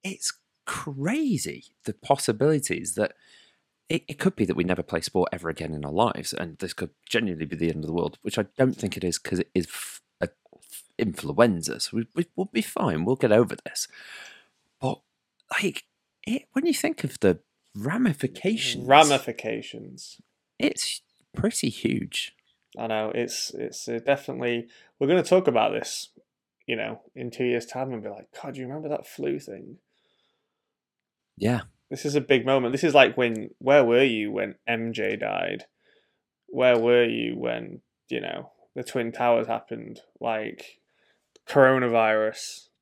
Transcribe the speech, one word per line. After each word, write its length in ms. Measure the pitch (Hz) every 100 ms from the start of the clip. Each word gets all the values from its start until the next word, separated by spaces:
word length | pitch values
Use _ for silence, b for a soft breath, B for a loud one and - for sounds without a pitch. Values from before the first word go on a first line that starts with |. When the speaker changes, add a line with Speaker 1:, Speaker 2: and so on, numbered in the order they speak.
Speaker 1:
it's 300 | 190 190 - - _ _ -
crazy, 1080 | - - 135 147 277 302 170 - 64 - _ -
the 80 |
possibilities 1000 | - - 139 - 107 139 151 143 85 85 -
that 180 | 104 - b b b b b _ _
it, 140 | 160 -
it 100 | 143
could 160 | 190 -
be 100 | 98
that 100 | 85
we 80 |
never 180 | 90 90
play 180 | - 82
sport 280 | - 95 90
ever 160 | 90 85
again 240 | 78 80
in 120 | 78 73
our 60 |
lives, 420 | 80 113 - -
and 240 | - 85 76
this 140 | 90
could 180 | - 85 _ -
genuinely 360 | 117 113 82 78
be 100 | 78
the 140 | 82
end 140 | 78
of 40 | 78
the 60 |
world, 240 | 85 82 -
which 160 | - 107
I 60 | 101 -
don't 180 | 131 -
think 200 | 101 92
it 60 |
is, 140 | 90 85
'cause 220 | - 90
it 120 | -
is 120 | - 80
f-, 340 | - - - _ _
a 80 | 90 _ _ -
f-, 260 | _ - - -
influenza, 840 | 110 80 71 73 117 87 80 -
so 180 | - 110
we, 100 | 113 -
we, 100 | 175 -
we'll 100 | 294
be 100 | -
fine, 420 | 208 - - 156 95
we'll 120 | 131
get 140 | 120
over 220 | 107 120 - -
this. 220 | - - B B B B B B B _ _
But, 220 | 131 - _ _ _ _ _ -
like, 220 | 117 - - _ _ _ -
it, 220 | 247 -
when 120 | 254 339
you 80 |
think 300 | - - 311
of 160 | 139 -
the 200 | 101 87 _ _ _ 104
ramifications 1120 | 113 202 247 147 127 - 185 220 - - 123
Speaker 2:
Ramifications. 1300 | 139 156 139 - 117 113 113 113 117 104 - - - _ _ _ _
Speaker 1:
It's 380 | - - - - _ _ _ -
pretty 340 | 208 - -
huge. 680 | - 113 120 - - - _ _ _ _ -
Speaker 2:
I 100 | 117
know, 240 | 107 107
it's, 380 | 113 127 - -
it's, 340 | - 123 - -
uh, 120 | 117
definitely, 640 | 117 139 - 127 123 120 117 b b b
we're 80 | 139
gonna 160 | 180
talk 240 | - 185 185
about 240 | 117 110
this, 360 | - - - - _ _ _ _ _ -
you 100 | 117
know, 260 | 110 110 _ 131
in 140 | 123
two 140 | - 123
years' 200 | 120 113
time 260 | 131 135
and 80 | 120
be 80 | 104
like, 200 | 104 - -
"God, 120 | 151 131
do 40 |
you 60 | 127
remember 220 | 147 151
that 160 | 147 -
flu 320 | - 139 143
thing?" 380 | 139 95 - - _ _ _ _ _ _ _ _ _ _ _ _ _ _ _ -
Speaker 1:
Yeah. 240 | 104 123 - _ _
Speaker 2:
This 160 | 139 151
is 100 | 143
a 60 |
big 240 | 123 135 123
moment. 260 | 135 120
This 120 | 131
is 120 | 170 143
like 220 | 131 117
when, 340 | 123 110 107 -
where 240 | 131 143
were 200 | 123 120
you 280 | 135 113 104
when 240 | 104 101 95 -
M 260 | 117 113
J 220 | 113 104 107
died? 500 | 110 95 87 101 - _ _ _ _ _ _ _ _
Where 300 | 139 127 120
were 260 | 117 120 117
you 320 | 113 117 120
when, 440 | 123 117 117 - _ _ _
you 120 | 64
know, 300 | 50 50 - _ _ -
the 80 |
Twin 280 | 123 131 117
Towers 360 | - 120 117 113
happened? 540 | 113 - 113 107 113 _ _
Like, 600 | 117 110 110 - - _ _ _ _ _ _ _ -
coronavirus. 1200 | 147 131 131 123 117 110 110 110 - - - - _